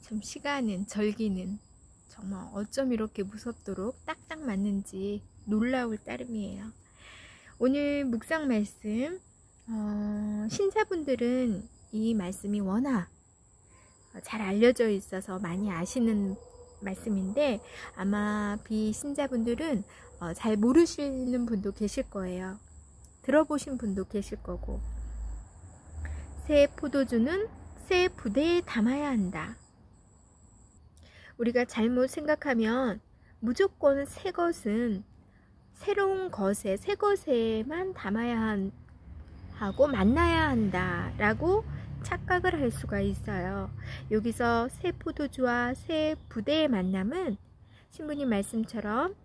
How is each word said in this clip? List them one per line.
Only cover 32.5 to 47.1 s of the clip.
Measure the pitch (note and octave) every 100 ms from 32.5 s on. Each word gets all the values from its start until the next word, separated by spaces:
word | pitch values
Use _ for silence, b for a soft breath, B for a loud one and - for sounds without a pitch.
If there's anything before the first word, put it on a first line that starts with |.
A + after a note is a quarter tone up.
| A#3+ A3 A#3+ B3+ G3 - b b b
무조건 | A3+ B3 G4 - C#4+ C#4 C#4+
새 | - F#4+
것은 | F4+ E4+ E4 G#3+ G#3+ A#3+ F#3+ - - b b b b - -
새로운 | - G4+ G4 F#4+ F#4
것에, | C4+ G3 G3+ G#3 G3
새 | - G4+
것에만 | G#4 G4+ - A#3+ A3+ A3 A3+ D#4+ F#4+
담아야 | F4+ F#3+ G#3+ A#3 A#3
한-, | A3 G#3 G3 - - - - - - - -
하고 | - G3+ F#3+ C#4+
만나야 | A#3+ F#3+ C#4 E4+ E4 D#4
한다라고 | B3+ G#3 F#3+ F#3 F3 F3+ - G#3 G#3+ - - - B B -
착각을 | - F4 - F4+ F#4 F4
할 | C4
수가 | A3+ - G3+
있어요. | G3+ G3 - G3 F3+ G3 G3 - B B B
여기서 | G#3+ A3 A3 A#3 A#3 A#3+
새 | - F#4
포도주와 | F4 - D#4 C#4+ C4 B3+ A#3+ A#3+ -
새 | - G#3+ D#4 - -
부대의 | - G#3 D4+ D#4
만남은 | A3 F#3 F#3+ F#3+